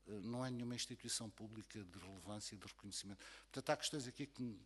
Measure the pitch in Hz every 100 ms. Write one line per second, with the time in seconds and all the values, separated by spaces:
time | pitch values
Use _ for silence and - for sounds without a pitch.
0 | - 104 104 120 127 120 120 120 - 120
1 | 117 - 113 - 110 110 104 107 92 95
2 | 90 95 92 107 - 104 95 - 101 -
3 | 98 98 - - - 135 131 147 - 156
4 | 123 - 143 - 123 107